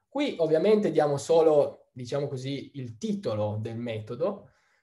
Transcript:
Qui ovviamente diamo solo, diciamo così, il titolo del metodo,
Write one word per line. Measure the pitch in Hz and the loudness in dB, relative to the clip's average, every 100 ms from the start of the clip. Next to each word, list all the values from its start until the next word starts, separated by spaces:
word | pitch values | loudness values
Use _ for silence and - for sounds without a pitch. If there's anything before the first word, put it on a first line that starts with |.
| _ | _
Qui | 269 285 - | -4 -4 0
ovviamente | 160 160 190 214 190 | 2 4 4 4 4
diamo | 156 147 139 | 2 2 0
solo, | - 165 160 151 135 - _ | 2 4 6 6 4 -2 _
diciamo | - 120 143 143 | -14 -6 -4 -4
così, | 135 131 139 - | -6 -6 -8 -10
il | 139 123 107 | -12 -12 -8
titolo | 226 202 - 107 104 104 | -6 -4 -4 -2 -2 -4
del | 113 113 | -6 -6
metodo, | 120 107 107 123 180 202 - _ _ _ | -6 -6 -8 -4 -4 -4 -12 _ _ _